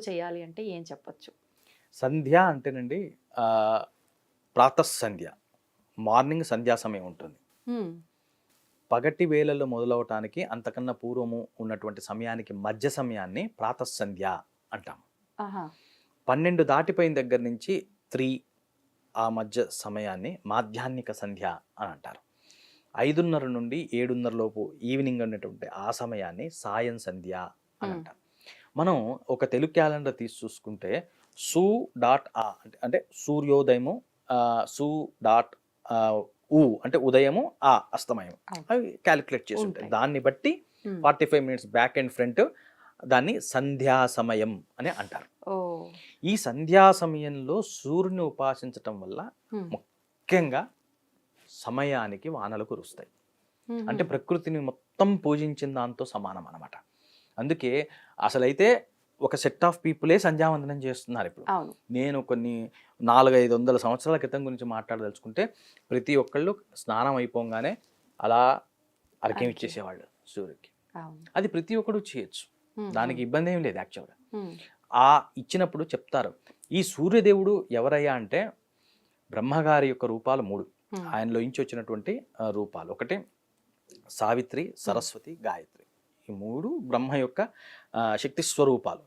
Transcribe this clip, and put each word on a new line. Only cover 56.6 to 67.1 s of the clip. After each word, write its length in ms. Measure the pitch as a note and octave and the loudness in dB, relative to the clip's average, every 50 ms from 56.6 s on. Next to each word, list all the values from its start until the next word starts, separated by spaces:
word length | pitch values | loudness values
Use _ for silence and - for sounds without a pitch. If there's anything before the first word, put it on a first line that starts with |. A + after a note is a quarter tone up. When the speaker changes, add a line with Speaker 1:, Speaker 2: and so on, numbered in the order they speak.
| D#2+ - - - - _ _ _ _ _ _ _ _ _ _ - | -20 -20 -20 -20 -20 _ _ _ _ _ _ _ _ _ _ -6
Speaker 2:
అందుకే 500 | A#2+ C#3+ E3 E3 - B2 B2 C#3+ D3 - - - - _ _ - | -4 -2 -2 -2 -2 0 0 0 -2 -4 -8 -20 -20 _ _ -2
అసలైతే 680 | - G#2 - C3+ B2+ B2+ C3+ C#3 F#3+ A3+ A#3+ A#3+ - _ _ _ _ _ _ - | 0 0 2 4 2 4 4 6 6 6 6 4 0 _ _ _ _ _ _ -2
ఒక 140 | C#3 C3 - | -2 -2 0
set 120 | C3+ - | 0 -2
of 220 | C#3+ C3 - F3 F3 | -2 0 2 2 2
people-ఏ 480 | E3+ - - D#3+ D#3 - - D#3+ E3+ | 2 2 -2 -2 -2 0 4 6 6
సంధ్యావందనం 640 | G3+ F#3 F3+ D#3+ D#3 D#3+ D#3+ D#3+ D3 C#3 C#3 C#3+ C#3+ C3 | 6 6 4 2 4 4 2 2 0 -4 -6 -8 -6 -6
చేస్తున్నారు 440 | C3 B2+ - - - A#2+ - - | -6 -6 -6 -8 -6 -4 -4 -4
ఇప్పుడు. 180 | - - - - - | -6 -8 -8 -4 -4
Speaker 1:
అవును. 260 | G3 F3+ D3+ A#2 - _ _ - | -2 -2 -4 -6 -12 _ _ -6
Speaker 2:
నేను 300 | A#2+ B2 C3 C#3+ C#3+ C3+ | -4 -2 -2 0 -2 -2
కొన్ని 500 | C3 - B2+ A#2 A#2 A#2+ A#2+ A2+ A2+ A2+ - _ _ _ _ - | -2 -2 -4 -2 -2 -4 -6 -6 -8 -10 -14 _ _ _ _ 0
నాలుగు 340 | A#2+ A#2 A#2+ B2+ C3+ C3 C3 | 4 6 8 10 10 10 10
ఐదు 200 | B2+ B2 A#2+ A#2+ | 8 8 6 4
వందల 220 | A#2 B2 B2+ B2+ | 4 4 4 4
సంవత్సరాల 400 | A#2+ - A2+ B2 B2+ - D#3 D#3+ | 4 4 2 0 0 0 0 0
క్రితం 280 | D3+ - B2+ - C#3 C#3 | 0 0 -2 -4 -4 -6
గురించి 200 | C3+ B2+ A#2+ B2+ | -6 -8 -8 -8
మాట్లాడదలుచుకుంటే, 880 | A#2+ A2+ A2 A2 - A#2 A2 G#2+ G#2 G#2 - - A2+ A2+ - G#3 A3+ - _ _ _ _ _ _ - | -8 -8 -8 -6 -6 -6 -6 -6 -8 -8 -10 -14 -8 -4 -4 -4 -4 -6 _ _ _ _ _ _ -4
ప్రతి 240 | B2 B2+ A#2 - D3 | -4 -2 0 2 2
ఒక్కళ్ళు 400 | C#3 B2 - - C#3+ D#3 F#3+ G#3 - _ _ - | 2 2 2 0 -2 -2 -2 -2 -4 _ _ -20
స్నానం 400 | - - - A2 A2 A#2+ C#3 | -12 -6 -4 -2 0 0 0